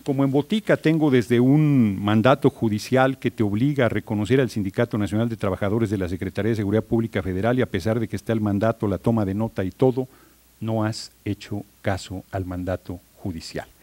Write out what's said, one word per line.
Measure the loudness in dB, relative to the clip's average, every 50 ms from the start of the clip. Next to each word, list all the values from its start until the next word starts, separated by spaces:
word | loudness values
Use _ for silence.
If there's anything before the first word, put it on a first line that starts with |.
| -4
como | -4 0 2 2
en | 2
botica, | 2 2 0 2 -2 -2 2 0 0
tengo | 2 4 2 2 4 4 4
desde | 4 4 4 4 2 4
un | 6 6 6 6 4 4 4 4 4 2 2 0
mandato | 0 2 2 4 6 4 4 6 4 2
judicial | 2 2 -2 0 0 -2 -2 0 2 2 2 2 0 -2
que | -4 -4
te | -2 0 0
obliga | 0 2 0 0 0 2 2 0
a | 0
reconocer | 0 -4 -4 -4 -4 -2 0 2 2 2
al | 2 0
Sindicato | -2 -4 -4 -4 0 -2 -2 0 0 -4
Nacional | -4 -2 0 -2 -2 -2
de | -4
Trabajadores | -4 -4 -4 -2 -2 -2 -2 0 0 0 0
de | -2 -2
la | -2 -4
Secretaría | -4 -6 -6 -6 -6 -4 -2 -2
de | -2
Seguridad | -2 -2 0 0 0
Pública | 0 0 -2 -2 -2 -2 -4 -4
Federal | -4 -2 -4 -2 0 0 0 0
y |
a | -2
pesar | -2 -2 -4 -2 -2 -2 -2
de | -4 -6
que | -8
está | -8 -4 -4
el | -2 -2
mandato, | 0 -2 0 0 0 0 -2 -2 -2 -4
la | -2 0
toma | 0 0 0 0 0
de | -2 -2
nota | -4 -4 -6 -4 -6 -6
y | -6
todo, | 0 2 2 2 2 0 -6 -8 -12 _ _ _ _ _ _ _ _ -10
no | -6 -4 -2 -2 -2
has | -2 -4 -8 -12 -18 _ _ -8
hecho | -8 -8 -8 -8 -10 -10 -10 -10 _ _ _
caso | -6 -4 -4 -4 -8 -10 -12 -12 -12 -8
al | -8 -8 -6
mandato | -6 -8 -8 -6 -6 -6 -6 -8 -12 -14 -14 _ _ _ _
judicial. | -10 -8 -8 -8 -12 -10 -12 -12 -12 -12 _ _